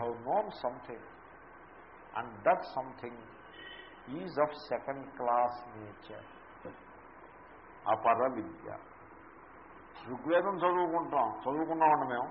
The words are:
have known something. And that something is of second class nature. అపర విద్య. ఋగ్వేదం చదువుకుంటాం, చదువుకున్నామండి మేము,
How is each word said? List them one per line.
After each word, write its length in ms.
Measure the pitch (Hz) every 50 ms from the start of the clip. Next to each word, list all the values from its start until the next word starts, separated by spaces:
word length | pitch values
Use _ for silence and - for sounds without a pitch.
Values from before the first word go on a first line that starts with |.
| 117
have 120 | 120 117 113 117
known 200 | 131 170 208 208 202 - -
something. 400 | - 123 127 135 - - 120 104 - - - - - - - - - - - - - - - - - - - - - - - 113
And 100 | 120 120 110 101 104
that 160 | - - - - - -
something 400 | 135 127 131 123 - 123 120 120 117 113 - - - - - - - - - - - - - - - - 123 135 170
is 100 | 190 175 131 139 151
of 40 | 151 - - - -
second 320 | 123 113 - 139 139 139 127 - - -
class 340 | 123 120 120 123 123 120 123 - - - 110
nature. 480 | 107 107 104 - - - - 107 107 107 - - - - - - - - - - - - - - - - - - - - - - - - - - - - - - - - 104 110
అపర 260 | 110 - 117 113 117 127 135 123 110
విద్య. 320 | 104 - - - - - - - - - - - - - - - - - - - - - - - - - - - - - - - - 117
ఋగ్వేదం 440 | 127 127 131 151 170 180 180 202 196 170
చదువుకుంటాం, 640 | 170 180 175 180 175 160 165 165 160 - 151 135 117 110 - -
చదువుకున్నామండి 640 | - 127 143 156 160 160 160 160 160 156 151 147 139 127
మేము, 140 | 123 120 131 156